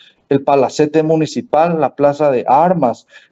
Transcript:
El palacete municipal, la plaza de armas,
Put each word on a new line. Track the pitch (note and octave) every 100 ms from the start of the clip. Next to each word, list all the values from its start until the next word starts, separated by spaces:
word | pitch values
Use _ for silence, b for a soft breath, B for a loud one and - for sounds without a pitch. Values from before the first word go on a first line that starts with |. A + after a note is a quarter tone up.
| b b -
El | C#3
palacete | C#3 C#3 B2 - D3+ D#3
municipal, | D#3 D#3+ D3+ A#2+ A#2+ D3 E3+ E3
la | D3 -
plaza | C#3+ C#3+ D3
de | B2 G#2
armas, | C3+ F3 F3+ B2+ G#2+ b b b